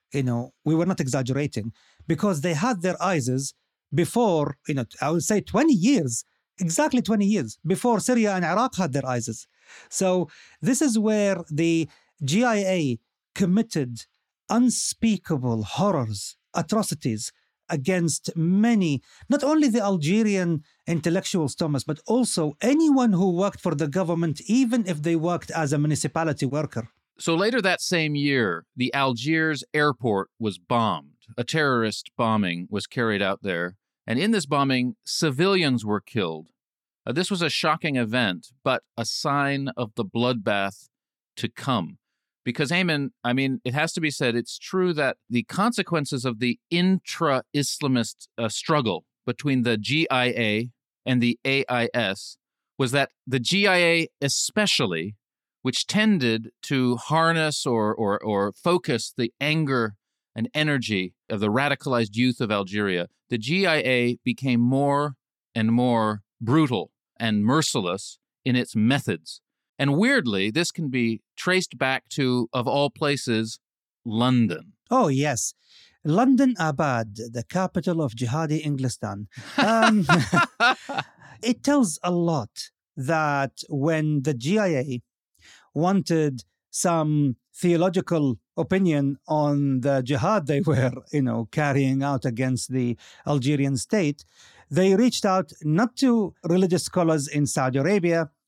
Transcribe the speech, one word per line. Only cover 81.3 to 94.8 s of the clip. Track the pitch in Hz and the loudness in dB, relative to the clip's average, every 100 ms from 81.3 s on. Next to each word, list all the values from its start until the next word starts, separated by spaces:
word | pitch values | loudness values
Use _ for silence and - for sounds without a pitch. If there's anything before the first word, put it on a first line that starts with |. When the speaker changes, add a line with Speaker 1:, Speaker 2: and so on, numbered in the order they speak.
Speaker 2:
<laughs> | - | -6
Speaker 1:
it | 226 240 | -2 -2
tells | - 285 202 - | 2 2 2 0
a | 180 | -2
lot | 175 170 156 107 - - _ _ - | 0 2 0 -2 -10 -18 _ _ -8
that | 131 160 151 143 135 - - | -2 0 2 0 -2 -6 -8
when | 143 151 156 151 147 | -2 0 0 0 0
the | 139 | -2
G | 127 131 214 | -2 0 0
I | 196 | 2
A | 143 120 123 - _ _ _ - - _ | 0 -2 -6 -10 _ _ _ -20 -20 _
wanted | 143 175 196 - 165 151 127 - _ _ | -2 2 2 2 2 0 -2 -12 _ _
some | - 180 165 151 151 143 120 _ | -2 0 2 2 2 0 -2 _
theological | - 180 170 185 180 - 165 143 113 _ - | -2 2 4 2 0 0 0 0 -2 _ -6
opinion | 165 190 185 147 139 139 - | 0 2 2 2 0 -4 -2
on | 151 147 143 139 131 | 0 2 2 0 0
the | 139 135 | 0 0
jihad | 123 139 160 214 143 | 0 0 2 0 0
they | 143 | 0
were, | 160 131 127 123 - | 2 2 0 -2 -4
you | 151 | -2
know, | 127 117 110 | 0 -2 -4
carrying | - 147 139 135 135 | -2 0 2 2 0
out | 139 139 131 | 0 -2 -2
against | 113 131 123 - | -2 -2 -2 -4
the | 127 120 113 - - - | -2 -2 -4 -10 -10 -2
Algerian | 143 127 147 139 131 | 0 0 0 0 -2
state, | - 220 151 147 - _ - - - | -2 0 0 -4 -10 _ -20 -20 -4
they | 143 | 2